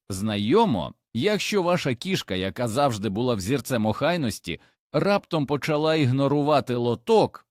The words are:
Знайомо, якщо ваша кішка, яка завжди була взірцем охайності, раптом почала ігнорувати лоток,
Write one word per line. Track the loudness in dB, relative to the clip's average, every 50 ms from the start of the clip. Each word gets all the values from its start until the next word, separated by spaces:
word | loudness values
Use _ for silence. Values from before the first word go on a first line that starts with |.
| _ -10
Знайомо, | -6 -4 -4 -2 -2 -2 0 2 4 4 4 4 2 0 -2 -6 -10 _ _ _ -4
якщо | -2 0 0 0 0 -2 -2 -2 0 0
ваша | 2 0 0 0 -2 -4
кішка, | -4 -4 -4 -4 -4 -4 -4 -4
яка | -4 -2 -4 -4 -4 -4 -2
завжди | 0 2 2 2 0 -2 -4 -4
була | -2 -2 -2 -2 -2
взірцем | -2 -2 -2 -2 -2 -2 -2 -2 0 0
охайності, | 0 0 0 0 0 0 0 -2 -4 -4 -6 -8 -10 -10 -10 _ _ _ _ _ _ -2
раптом | 0 0 2 0 0 -2 -2 -2 -2 -2
почала | 0 -2 -2 -2 -2 0 0 2 2 2
ігнорувати | 2 2 2 2 2 2 2 2 2 2 2 2 2 2 0 -2
лоток, | -2 0 0 -2 -2 0 2 4 4 4 2 0 -6 _ _